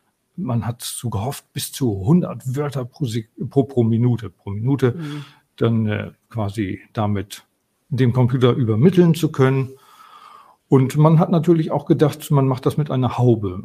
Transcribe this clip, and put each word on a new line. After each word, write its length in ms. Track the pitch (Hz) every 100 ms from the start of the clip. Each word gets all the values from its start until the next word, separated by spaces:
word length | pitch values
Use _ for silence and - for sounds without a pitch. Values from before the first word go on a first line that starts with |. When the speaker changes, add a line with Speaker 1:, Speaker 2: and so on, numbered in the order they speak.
| _ _ _ -
Speaker 1:
Man 300 | 175 117 110
hat 160 | 120
so 280 | - - 123
gehofft, 420 | 104 113 139 -
bis 200 | - -
zu 320 | - 127 98
hundert 500 | 95 175 139 117 127 131
Wörter 280 | 147 135
pro 220 | 123 - 139
Sek-, 240 | 117 107 - 165
pro, 160 | 139
pro 180 | 135 -
Minute, 480 | 113 113 123 117 98
pro 200 | - -
Minute 420 | 101 120 143 127
Speaker 2:
Mhm. 320 | 175 151 147 139 _ _ -
Speaker 1:
dann, 300 | 117 113 107
äh, 240 | 104 107 - _
quasi 520 | 113 101 98 95 - -
damit 520 | - 104 101 95 - _ _ _ _ _
dem 240 | 120 127
Computer 400 | 123 123 131 123
übermitteln 640 | 120 117 107 156 180 175
zu 180 | 160 151
können. 380 | 151 131 135 127 - _ - - - - - - _ _
Und 280 | 135 131 147
man 220 | 151 160
hat 120 | 185
natürlich 420 | 170 160 170 160
auch 120 | 147
gedacht, 460 | - 139 147 - -
man 160 | 143 135
macht 180 | 127
das 120 | - -
mit 160 | 147
einer 260 | 131 127 -
Haube, 420 | 123 110 98 92